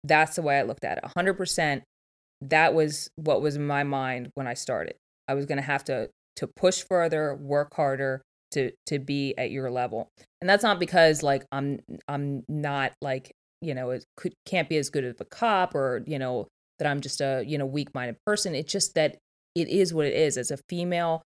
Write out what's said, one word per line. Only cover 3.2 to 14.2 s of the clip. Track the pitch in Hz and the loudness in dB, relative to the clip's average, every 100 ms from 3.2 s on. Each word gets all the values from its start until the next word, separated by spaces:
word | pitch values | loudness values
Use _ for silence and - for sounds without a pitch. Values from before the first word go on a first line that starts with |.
| 156 117 | 2 2
was | 147 143 | 2 0
in | 147 | 0
my | 143 | 0
mind | 143 139 131 123 123 - | 0 -2 -2 -4 -6 -8
when | 127 | -6
I | |
started. | 120 - 117 82 - _ _ - | -6 -4 -4 -4 -10 _ _ -4
I | |
was | 139 143 | -4 -2
gonna | 139 | -4
have | 139 143 - | -2 -2 -2
to, | 127 113 _ _ - | -4 -4 _ _ -10
to | - | -10
push | - 185 180 - | 2 2 2 0
further, | 180 165 156 151 | 2 2 0 -2
work | 139 139 143 143 | -4 -2 -2 0
harder | - 143 135 135 135 _ _ _ | 0 0 0 -2 -4 _ _ _
to, | 143 127 - - | -2 -2 -4 -6
to | 143 | -6
be | 139 143 139 - | -2 -2 -2 -4
at | 123 | -4
your | 135 131 | -4 -4
level. | 123 123 110 - _ - _ | -2 -2 -4 -8 _ -20 _
And | 180 | 4
that's | 202 | 4
not | 226 185 | 4 2
because, | 175 180 165 151 | 4 6 6 6
like, | 147 135 - | 2 0 -2
I'm, | 139 139 139 - - - | -4 -2 -4 -8 -14 -6
I'm | 143 143 139 - | -4 -4 -4 -6
not, | 151 147 143 135 - | -4 -2 -2 -2 -4
like, | 143 131 - - _ _ | -4 -4 -6 -20 _ _
you | 165 | -6
know, | 127 127 | -4 -4
it | 127 - | -6 -8
could, | - | -8